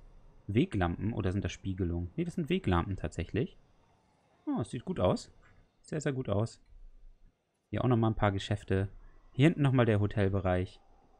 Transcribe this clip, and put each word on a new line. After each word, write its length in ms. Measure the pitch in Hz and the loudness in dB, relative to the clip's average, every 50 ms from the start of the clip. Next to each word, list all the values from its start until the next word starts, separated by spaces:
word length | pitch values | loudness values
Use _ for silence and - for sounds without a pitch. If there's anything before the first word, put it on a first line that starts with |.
| - - - - - - - - - - 98 | -20 -20 -20 -20 -20 -20 -20 -14 -6 0 2
Weglampen. 580 | 120 180 - - 101 90 85 87 - 95 107 | 2 2 2 2 0 0 0 0 -2 -2 -2
Oder 200 | 117 110 95 92 | -2 0 -2 0
sind 120 | 92 101 90 | 0 -2 -2
das 80 | 87 | -4
Spiegelungen? 580 | - - - 98 92 95 92 85 85 87 90 87 - | -6 -6 -6 -6 -4 -2 -2 -2 -2 -2 -4 -4 -4
Ne, 80 | 160 175 | -6 -6
das 100 | 175 - | -4 -4
sind 140 | 180 156 135 | -4 -2 -2
Weglampen 480 | 180 190 - - 175 170 - 101 95 | -2 -2 0 2 2 2 0 -2 -4
tatsächlich. 640 | - - 80 - - 82 - - 104 151 - - - - _ _ _ _ _ _ _ _ _ _ _ _ _ _ _ - | -6 -6 -6 -6 -8 -6 -4 -2 -4 -4 -4 -8 -16 -20 _ _ _ _ _ _ _ _ _ _ _ _ _ _ _ -6
Oh, 140 | 311 277 190 | -4 -4 -4
es 100 | 117 - | -4 -6
sieht 140 | - 123 - | -8 -10 -8
gut 160 | 185 185 - | -6 -2 2
aus. 320 | 90 98 180 - - - - - - - _ - _ _ _ _ | 2 2 2 0 -2 -10 -20 -20 -20 -20 _ -20 _ _ _ _
Sehr, 180 | _ - 165 151 | _ -10 -6 -4
sehr 120 | - 151 | -4 -2
gut 160 | 131 127 131 107 | -2 -2 -2 0
aus. 320 | 98 101 113 - - - _ - - - - - - - - - - _ - - _ _ _ _ _ _ _ _ | 0 0 0 -2 -4 -12 _ -20 -20 -20 -20 -20 -20 -20 -20 -20 -20 _ -20 -20 _ _ _ _ _ _ _ _
Hier 140 | 107 110 - | -4 0 2
auch 40 | 127 | 2
nochmal 220 | 120 113 113 113 | 4 4 4 2
ein 60 | 110 | 2
paar 160 | - 104 101 | 2 0 0
Geschäfte. 560 | 98 95 - - 107 - - - 95 95 98 - - - - - - - - - | 0 -2 -2 -4 -4 -4 -2 -2 -2 0 -2 -2 -6 -12 -20 -20 -20 -20 -20 -6
Hier 140 | - - 139 | 2 4 4
hinten 160 | 165 - - | 4 4 4
nochmal 240 | 143 135 131 127 117 | 2 4 4 4 4
der 140 | 113 107 101 | 4 4 2
Hotelbereich. 800 | 104 98 - 107 98 95 101 95 92 92 90 90 92 - - - _ - - _ _ _ _ | 2 0 2 2 2 2 2 0 0 2 0 0 -2 -4 -10 -18 _ -20 -20 _ _ _ _